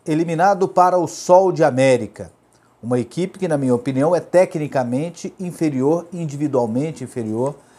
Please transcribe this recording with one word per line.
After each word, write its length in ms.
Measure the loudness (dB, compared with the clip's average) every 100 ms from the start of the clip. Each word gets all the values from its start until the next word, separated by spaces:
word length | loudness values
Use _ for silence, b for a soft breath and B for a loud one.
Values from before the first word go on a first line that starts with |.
| -4
eliminado 600 | -2 0 2 2 2 0
para 300 | 2 4 2
o 100 | -2
Sol 440 | -6 4 6 6
de 120 | 2
América, 640 | 2 4 4 4 0 -12 -18 _ _ b b b
uma 160 | -4 -4
equipe 400 | -2 -6 -6 -4
que, 100 | -4
na 80 | -2
minha 180 | 0
opinião, 400 | 0 0 0 0
é 60 | 0
tecnicamente 1120 | 2 2 2 -2 -4 -2 -2 -4 -6 -10 -14 -10
inferior, 680 | -12 -4 -2 0 0 0 -4
individualmente 920 | -10 -8 -6 -2 0 0 -2 -4 -8
inferior 520 | -10 -8 -6 -4 -4 -6 b